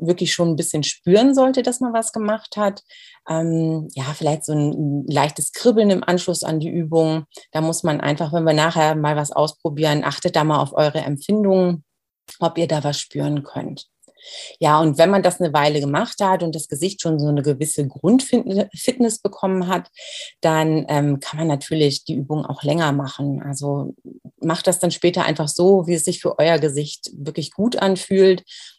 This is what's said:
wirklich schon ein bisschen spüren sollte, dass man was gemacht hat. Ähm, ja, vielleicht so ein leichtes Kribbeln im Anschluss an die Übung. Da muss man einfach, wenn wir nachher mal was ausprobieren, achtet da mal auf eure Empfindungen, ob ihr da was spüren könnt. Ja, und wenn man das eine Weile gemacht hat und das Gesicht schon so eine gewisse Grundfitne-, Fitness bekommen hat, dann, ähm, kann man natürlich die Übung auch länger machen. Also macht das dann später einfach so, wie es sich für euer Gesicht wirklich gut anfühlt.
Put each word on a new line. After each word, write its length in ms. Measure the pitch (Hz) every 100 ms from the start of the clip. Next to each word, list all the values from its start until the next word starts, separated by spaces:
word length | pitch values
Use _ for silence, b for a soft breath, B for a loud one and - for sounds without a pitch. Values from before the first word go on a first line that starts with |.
| 165
wirklich 280 | 175 175
schon 160 | - 170
ein 60 | 156
bisschen 280 | 165 156
spüren 500 | 143 - - 202 262 262
sollte, 280 | 262 262
dass 160 | 247 240
man 140 | 247
was 180 | 226 226
gemacht 460 | 226 208 214 - 208
hat. 260 | 208 202 B B B B -
Ähm, 580 | 160 165 165 160 160 156
ja, 120 | 139 131 147
vielleicht 300 | 156 151 -
so 80 |
ein 520 | 151 147 - 147 143 139
leichtes 460 | 143 147 - -
Kribbeln 360 | - 240 220 208
im 140 | 185
Anschluss 400 | - 180 180 170
an 160 | - 160
die 100 | 160
Übung. 560 | 170 156 165 160 156 151 B B
Da 100 | 156
muss 220 | 160 165
man 180 | 170 147
einfach, 320 | - 151 160
wenn 100 | 170
wir 100 | 160
nachher 420 | 151 160 165 156 156
mal 200 | 151 151
was 160 | 147
ausprobieren, 720 | - 151 - 160 147 156 147
achtet 320 | 147 - 175 165
da 80 |
mal 160 | 156 147
auf 120 | 143
eure 260 | - 151 156
Empfindungen, 840 | - 143 - 214 202 190 180 165 - _ _ _ - -
ob 180 | 170 165
ihr 100 | 170
da 160 | 151
was 160 | 147 143
spüren 440 | - 143 147 147
könnt. 440 | 139 - - - - _ _ B B B B B
Ja, 200 | 151 151
und 160 | 160 143
wenn 120 | 170
man 140 | 196
das 160 | 180 -
eine 140 | 170
Weile 260 | 147 147 151
gemacht 380 | 139 143 233 -
hat 220 | 196 185
und 100 | 170 156
das 120 | -
Gesicht 340 | 143 185 202
schon 180 | 165 156
so 80 | 147
eine 140 | 147
gewisse 460 | 139 135 151 - 139
Grundfitne-, 800 | - 175 254 - 240 - 196 202 -
Fitness 440 | - 247 233 226
bekommen 480 | 202 - 190 185 180
hat, 220 | 185 - B B B B -
dann, 440 | 165 160 156 156 -
ähm, 300 | 147 143 139
kann 200 | - 151
man 80 | 160
natürlich 560 | 143 - 156 143 139
die 120 | - 160
Übung 300 | 143 156 -
auch 180 | 147
länger 280 | 147 165 156
machen. 500 | 139 131 - 143 139
Also 540 | 143 135 143 143 - - - - - -
macht 260 | 160 165 -
das 120 | 175
dann 120 | 175
später 320 | - 175 180 170
einfach 220 | 156 151
so, 400 | - 180 196 170
wie 60 | 165
es 100 | 185
sich 160 | 175
für 160 | - -
euer 200 | 156 165
Gesicht 520 | 151 139 147 - - -
wirklich 340 | 143 160 147
gut 260 | - 226 -
anfühlt. 680 | 196 185 - 190 190 185 B B B